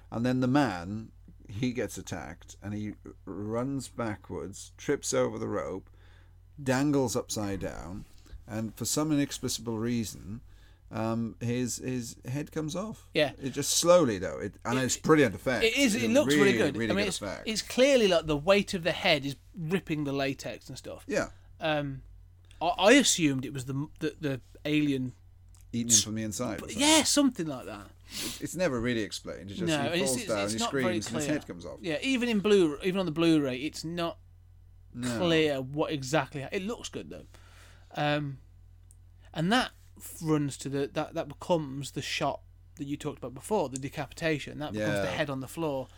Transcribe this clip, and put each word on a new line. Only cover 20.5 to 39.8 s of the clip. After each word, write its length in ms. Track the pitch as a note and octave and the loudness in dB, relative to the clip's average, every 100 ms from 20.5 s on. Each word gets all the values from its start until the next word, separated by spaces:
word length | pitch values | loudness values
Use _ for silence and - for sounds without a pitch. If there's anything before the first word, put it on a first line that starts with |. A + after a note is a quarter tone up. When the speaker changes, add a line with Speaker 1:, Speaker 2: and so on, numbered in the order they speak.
| F#2+ - | -10 -12
Speaker 2:
and 80 | C3 | -14
stuff. 260 | - D#2+ - | -12 -12 -4
Speaker 1:
Yeah. 200 | G3 G#2+ - - - | -2 -2 -8 -20 -6
Speaker 2:
Um, 420 | D#3+ D3+ C#3+ C3+ - - - - - - | -2 0 -2 -6 -14 -20 -20 -20 -20 -2
I, 60 | E3 | -2
I 240 | E3+ G3 | 4 8
assumed 520 | C#4 - - D3+ C3 B2 | 8 6 4 2 2 -4
it 80 | |
was 120 | C#3 B2+ | -6 -6
the, 220 | C3+ D3+ - | -4 -6 -6
the, 160 | D#3 - | -6 -4
the 220 | C#3+ C3 - - D3+ | -4 -4 -8 -10 -2
alien 480 | D3+ D3 C3+ B2+ - - - - - - | 2 2 0 -2 -6 -18 -20 -20 -20 -8
Speaker 1:
Eating 180 | A#2 A#2+ | -4 4
him 40 | |
Speaker 2:
s-, 100 | - | 4
Speaker 1:
from 120 | A2 G#2+ | 4 -2
the 80 | |
inside 340 | A2 G2+ A#2+ F#2+ | -4 -4 -4 -4
or 40 | |
Speaker 2:
but 100 | - | -6
Speaker 1:
something. 160 | G#3+ D4 | 2 6
Speaker 2:
yeah, 140 | D#4 | 6
something 420 | - C#4+ C#4 - D#3+ | 6 4 4 0 -6
like 180 | B2+ F2+ | -8 -10
that. 200 | G#2 F#2+ - - | -12 -14 -20 -14
Speaker 1:
It's, 300 | - - - | -10 -8 -8
it's 140 | C#3+ E3+ | -8 -2
never 240 | F3+ B2 | 0 0
really 220 | A#2+ A2+ | 0 0
explained. 500 | F#2+ - F2+ C2+ F#2+ | -2 -6 -10 -12 -10
It 40 | G2+ | -4
just, 80 | E3+ | -2
Speaker 2:
No, 240 | D3+ D3+ | 0 0
Speaker 1:
he 100 | - | 0
Speaker 2:
it's, 80 | G3 | 0
Speaker 1:
falls 60 | B2 | -2
Speaker 2:
it's, 100 | A#2 | -2
Speaker 1:
down, 120 | G#2 G2+ | -2 0
Speaker 2:
it's 80 | |
Speaker 1:
he 60 | A2 | -2
Speaker 2:
not 120 | G3+ | -2
very 120 | C#3 | 0
Speaker 1:
screams, 240 | B2+ G#2+ G#2 | 0 -2 -4
and 80 | D#3+ | -4
his 80 | C#3+ | -2
Speaker 2:
clear. 120 | D3 | -4
Speaker 1:
head 100 | - | -6
comes 180 | F2 - | -12 -12
off. 120 | - | -8
Speaker 2:
Yeah, 160 | F#3 C#3+ | -4 -2
even 260 | C4+ C4 A#3+ | 0 0 2
in 100 | G#3+ | 2
Blu-, 380 | G3+ G3+ E3 C#3+ | 6 6 6 2
even 160 | F#3+ F#3+ | -2 0
on 60 | F3+ | -2
the 60 | |
Blu-ray, 460 | D#3 E3 D#3+ C3+ B2 | 2 4 4 2 -2
it's 260 | D3 - | -6 -8
not 340 | D#3+ E3+ E3+ - - - - - - - - | -8 -4 -4 -6 -16 -20 -20 -20 -20 -20 -16
Speaker 1:
No. 240 | A#2+ B2 A#2+ | -6 -4 0
Speaker 2:
clear 420 | F3 D#3+ D3+ C3+ | 4 4 4 2
what 300 | C3 D3 D#3 | -2 -2 -2
exactly 500 | D3 C3 D3+ C3 C#3+ | -2 0 0 0 -6
ha-, 80 | C#3 | -6
it 120 | G3+ | -6
looks 260 | F#3+ A#3+ - | -4 -6 -10
good, 200 | B2 D#2 | -10 -12
though. 160 | E2 - - - - - - - - | -14 -16 -20 -20 -20 -20 -20 -10 -2
Um, 440 | D3 D3 D3 C3+ - - - - - - - - - | 0 0 -2 -8 -16 -20 -20 -20 -20 -20 -20 -20 -10
and 180 | - E3+ | -2 2
that 200 | B3 G3 - | 2 2 -6